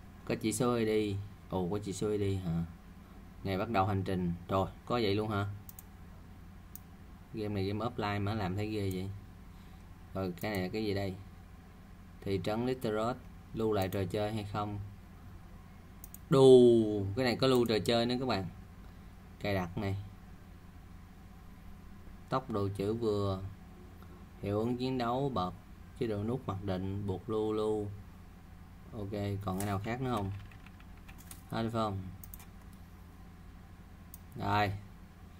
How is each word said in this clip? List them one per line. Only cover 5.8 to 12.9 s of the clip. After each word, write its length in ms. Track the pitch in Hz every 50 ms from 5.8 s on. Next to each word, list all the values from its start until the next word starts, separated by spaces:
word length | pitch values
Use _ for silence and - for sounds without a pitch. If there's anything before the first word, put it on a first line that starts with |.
| - - - - - - - - - - - - - - - - - - - - - - - - - - - - - - -
Game 220 | 110 104 107 104
này 80 | 98 95
game 220 | 98 104 107 110
offline 360 | 120 - 117 107 104 101 104
mà 120 | 101 98 113
làm 220 | 110 98 87 92
thấy 120 | 104 107
ghê 240 | 107 107 104 98 95 92
vậy. 160 | 92 95 98 101 - - - - - - - - - - - - - - - - - - - -
Rồi, 200 | 95 95 92 87 -
cái 100 | - 107
này 100 | 104 95
là 60 | 92
cái 180 | 92 107 110 110
gì 80 | 101 98
đây? 220 | 101 101 95 95 - - - - - - - - - - - - - - - - - - - - -
Thị 200 | - 101 98 95 95
trấn 220 | 110 - 117 120
Little 260 | 127 131 131 - 113